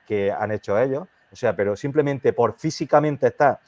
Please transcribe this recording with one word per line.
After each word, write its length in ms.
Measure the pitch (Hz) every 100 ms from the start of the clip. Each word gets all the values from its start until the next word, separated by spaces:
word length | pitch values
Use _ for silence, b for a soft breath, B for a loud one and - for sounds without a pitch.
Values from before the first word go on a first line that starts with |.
| -
que 240 | 104 98
han 200 | 101 104
hecho 280 | 107 - 101
ellos, 280 | 135 135 190 _ _
o 40 | -
sea, 200 | 120 92
pero 200 | 101 101
simplemente 580 | 143 151 143 135 120
por 220 | 113 113 -
físicamente 720 | 156 - 156 151 151 139 123
estar 320 | - 143 -